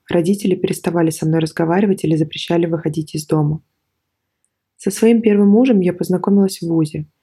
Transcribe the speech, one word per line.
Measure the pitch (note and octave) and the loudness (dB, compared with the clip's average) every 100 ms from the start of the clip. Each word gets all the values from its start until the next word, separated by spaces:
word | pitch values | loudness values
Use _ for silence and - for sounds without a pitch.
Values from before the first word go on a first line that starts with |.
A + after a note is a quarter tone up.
| - | -4
Родители | F3 E3 G3+ G3 | -2 0 -2 0
переставали | F#3 - E3+ F3+ E3+ E3 | -2 -2 -4 -4 0 -2
со | D#3+ D#3+ | -2 -2
мной | D#3+ | 0
разговаривать | D#3+ - E3 F3+ G#3 F#3 | -2 -2 -2 0 0 0
или | D#3 | -2
запрещали | D#3 D#3+ - - E3+ E3+ | -2 -2 -6 -4 -2 0
выходить | E3 D#3+ D#3+ D#3 D#3 | -2 -4 -6 -8 -10
из | - | -4
дома. | D#3 D3 D#3 _ _ _ _ _ _ _ _ _ _ _ _ | -2 0 -4 _ _ _ _ _ _ _ _ _ _ _ _
Со | G3 | -8
своим | - A3+ A#3 | 0 2 4
первым | A3 G3+ G3+ | 4 4 4
мужем | A3 C4 G#3 | 4 4 2
я | F3+ | 2
познакомилась | F3+ F3+ F3+ F#3 G3+ F#3+ - | -2 -2 -2 2 2 2 -2
в | E3+ | -4
вузе. | E3 D#3 D#3 D3+ _ | -2 -2 -4 -12 _